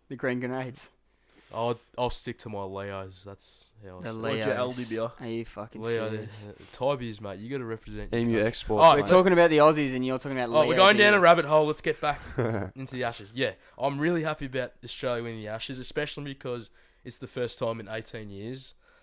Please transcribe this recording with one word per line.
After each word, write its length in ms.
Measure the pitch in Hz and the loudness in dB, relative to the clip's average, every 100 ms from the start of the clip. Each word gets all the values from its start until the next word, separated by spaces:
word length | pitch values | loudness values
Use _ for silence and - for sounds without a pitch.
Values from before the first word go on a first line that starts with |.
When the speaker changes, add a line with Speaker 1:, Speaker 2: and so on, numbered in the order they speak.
| _ | _
Speaker 1:
The 60 | 127 | -8
green 240 | 135 123 | -4 -4
grenades. 500 | 123 127 127 127 - _ _ _ _ _ _ - | -4 -6 -8 -12 -18 _ _ _ _ _ _ -6
Speaker 2:
I'll, 240 | 117 117 _ - | -4 -4 _ -4
I'll 100 | 123 | -4
stick 300 | - - 113 | -4 -12 -12
to 100 | 110 | -12
my 140 | 101 | -10
Leos. 580 | 98 98 101 98 95 95 | -8 -8 -8 -10 -12 -16
That's 420 | 101 98 - - _ _ 101 | -20 -20 -20 -20 _ _ -20
how 120 | 92 | -14
I 20 | |
Speaker 1:
The 20 | 113 | -12
Speaker 2:
see 40 | |
it. 120 | 113 | -8
Speaker 3:
What'd 160 | 113 113 | -6 -4
you 60 | 107 | -2
Speaker 1:
Leos. 320 | 120 127 123 | -2 -4 -6
Speaker 3:
Aldi 100 | 117 | -6
beer? 220 | 110 113 - | -6 -6 -8
Speaker 1:
Are 120 | 120 | -8
you 140 | 113 113 | -8 -8
fucking 360 | - 107 110 | -12 -14 -10
Speaker 2:
Leo, 260 | 113 117 110 | -6 -4 -4
Speaker 1:
serious? 380 | 110 104 104 104 | -6 -10 -14 -16
Speaker 2:
uh, 140 | - - | -18 -20
Thai 240 | - 131 139 | -4 -2 -2
beers, 260 | 120 104 | -6 -10
mate. 160 | 104 95 | -12 -12
You 100 | 113 | -10
gotta 140 | 135 117 | -8 -8
represent 460 | 110 - 104 104 | -10 -10 -12 -4
your 80 | 117 | -2
Speaker 4:
E 40 | |
M 60 | 117 | 2
U 60 | 113 | 2
Speaker 2:
country. 100 | 107 | 2
Speaker 4:
export, 360 | - - 107 | -2 0 8
Speaker 2:
Oh, 60 | 160 143 | 8 8
Speaker 1:
We're 60 | |
Speaker 4:
mate. 40 | - | 6
Speaker 1:
talking 260 | 180 185 | 6 8
about 160 | 170 170 | 6 6
the 60 | 151 | 8
Aussies 360 | 151 151 139 127 | 6 6 0 -2
and 80 | |
you're 140 | 127 131 | -2 -4
talking 200 | 143 131 | -4 -4
about 100 | 120 | 2
Speaker 2:
Oh, 120 | 151 | 4
we're 80 | 151 | 4
Speaker 1:
Leo 40 | 170 | 6
Speaker 2:
going 200 | 190 208 | 8 8
down 120 | 208 | 6
a 80 | 208 | 8
Speaker 1:
beers. 60 | |
Speaker 2:
rabbit 220 | 170 170 147 | 8 8 6
hole. 220 | 156 151 | 4 4
Let's 140 | 151 | 0
get 200 | 165 147 | -4 -2
back 180 | 151 - - | -2 -4 -6
Speaker 4:
<laughs> 460 | - 120 113 92 131 | -2 -2 -2 -6 -10
Speaker 2:
into 200 | 131 127 | -12 -6
the 80 | |
Ashes. 280 | 120 117 101 117 | -6 -6 -12 -4
Yeah, 160 | 123 - _ - | -4 -4 _ -6
I'm 220 | 135 139 | -4 -2
really 240 | 156 175 | 0 0
happy 240 | 156 151 139 | -2 -6 -6
about 240 | 131 123 - | -6 -6 -10
Australia 380 | 120 - 131 120 | -16 -6 -4 -4
winning 180 | 117 113 | -6 -10
the 80 | 104 | -10
Ashes, 280 | 110 - 127 | -10 -10 -10
especially 460 | 123 147 147 - 143 | -8 -8 -8 -8 -12
because 380 | 135 131 123 107 _ _ _ - | -10 -8 -8 -10 _ _ _ -18
it's 140 | - | -14
the 80 | 123 | -12
first 320 | 131 120 - | -6 -6 -4
time 200 | 120 113 | -6 -6
in 80 | 104 | -8
eighteen 440 | 110 110 117 104 | -12 -12 -14 -14
years, 420 | 98 110 131 131 - _ _ | -12 -12 -12 -14 -20 _ _